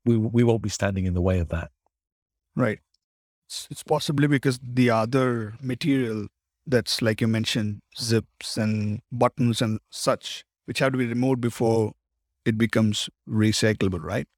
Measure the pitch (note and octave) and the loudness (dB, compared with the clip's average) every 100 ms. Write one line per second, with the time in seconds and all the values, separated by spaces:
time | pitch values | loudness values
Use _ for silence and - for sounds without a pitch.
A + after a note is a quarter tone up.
0 | A#2+ A2+ A2 A#2+ A#2 A2+ G#2+ - G2+ G2 | 2 2 2 2 4 2 -2 -2 -2 0
1 | F#2 F2+ F#2 F#2 D#2+ E2+ D#2+ _ _ _ | 0 2 2 2 0 -4 -8 _ _ _
2 | _ _ _ _ _ - A#2 - _ _ | _ _ _ _ _ -2 -2 -2 _ _
3 | _ _ _ _ - - - D3 - D3+ | _ _ _ _ -14 -14 -12 -10 -2 -2
4 | - C#3 D3 C#3 C#3 B2+ B2 B2 A#2+ A2+ | 0 2 2 2 2 -2 -2 2 4 4
5 | A2 C3 B2+ A#2 G#2+ A2+ C3 B2 D#3+ C3+ | 2 0 0 -2 -6 -8 -8 -4 0 0
6 | A#2 A2 G#2 _ _ _ - B2 - - | 0 -4 -8 _ _ _ -2 0 0 -2
7 | A2+ A2 A2+ A2+ A2+ B2 G#2 G2+ - - | 0 2 0 0 -2 -2 -4 -6 -12 -8
8 | A#2 A2+ - - - - A2 G#2+ G#2 G#2 | 0 0 0 -10 -8 -4 -2 0 -2 -6
9 | - B2 B2 - A#2+ A2+ A2+ A2 _ - | -6 0 0 2 0 2 0 -2 _ -4
10 | - A#2 - - - _ - A#2+ C3+ C3 | -2 -2 -4 -16 -18 _ -8 -2 0 0
11 | A#2+ A#2+ C3 B2+ A#2 - A2+ A2+ G#2+ - | 0 0 2 0 -2 0 0 2 0 -6
12 | _ _ _ _ - A2 A2+ A#2 A2 G#2+ | _ _ _ _ -2 2 2 2 2 0
13 | - - - A2 G#2+ G#2+ A2 G#2+ G2 F2+ | -6 -12 -4 0 2 2 2 2 0 -2
14 | D#2+ A2+ - | -4 -6 -6